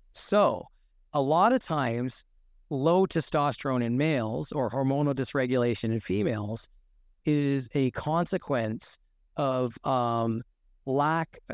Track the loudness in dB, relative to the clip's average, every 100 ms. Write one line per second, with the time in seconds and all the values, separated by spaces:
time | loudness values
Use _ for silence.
0 | _ -12 0 4 4 0 -8 _ _ _
1 | _ -2 2 4 4 2 0 -2 -2 -2
2 | -4 -8 -16 _ _ _ _ 0 4 4
3 | 4 0 0 0 0 -2 -2 0 0 2
4 | 2 0 -2 -4 -4 -2 -2 0 0 2
5 | 0 0 -2 -2 0 2 2 0 -2 -2
6 | -2 0 0 -2 -4 -8 -12 -20 _ _
7 | _ _ 0 2 2 0 -2 0 0 -2
8 | -2 0 0 -4 -2 -2 -2 -4 -10 -16
9 | _ _ _ -4 -2 0 -2 -4 -2 0
10 | 2 0 0 -2 -6 _ _ _ -2 0
11 | 2 0 -4 -10 -8